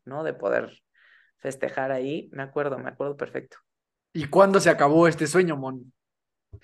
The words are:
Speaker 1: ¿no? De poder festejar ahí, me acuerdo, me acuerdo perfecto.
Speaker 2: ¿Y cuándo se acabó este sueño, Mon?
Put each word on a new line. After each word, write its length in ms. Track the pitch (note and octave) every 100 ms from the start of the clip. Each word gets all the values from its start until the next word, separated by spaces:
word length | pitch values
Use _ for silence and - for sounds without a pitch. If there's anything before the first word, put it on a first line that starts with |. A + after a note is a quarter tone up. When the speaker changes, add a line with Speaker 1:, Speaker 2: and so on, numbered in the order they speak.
| -
Speaker 1:
¿no? 180 | C#3+
De 100 | D#3
poder 380 | - - A#2+ - - _ _ _ _ _ _
festejar 520 | C#3 C3 - - C3+
ahí, 380 | C3 C3+ D#3 -
me 120 | C#3
acuerdo, 340 | C#3 D3 D3 B2+
me 120 | B2+
acuerdo 280 | B2+ C#3 C#3+
perfecto. 400 | C#3 C3 C3 - _ _ _ _ _ E3
Speaker 2:
¿Y 140 | C#3+
cuándo 300 | F3+ G3 G3
se 100 | E3+
acabó 380 | D3 C#3+ D#3+ E3+
este 180 | D#3 D3+
sueño, 320 | F#3 F3 C#3+
Mon? 340 | C3 C3 A#2+ _ _ _ _ _ _ -